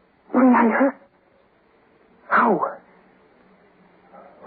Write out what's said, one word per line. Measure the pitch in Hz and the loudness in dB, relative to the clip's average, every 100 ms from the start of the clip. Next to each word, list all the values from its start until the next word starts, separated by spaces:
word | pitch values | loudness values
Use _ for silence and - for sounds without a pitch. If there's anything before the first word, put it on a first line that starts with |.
| _ _ _ | _ _ _
Marie, | 247 262 240 | 0 2 2
I | 226 | 2
heard. | - 269 - _ _ _ _ _ _ _ _ _ _ _ _ - | 0 -2 -4 _ _ _ _ _ _ _ _ _ _ _ _ -4
How? | - 233 190 - - - _ _ _ _ _ _ _ _ _ _ _ _ - - - | -2 0 -2 -4 -10 -20 _ _ _ _ _ _ _ _ _ _ _ _ -20 -20 -14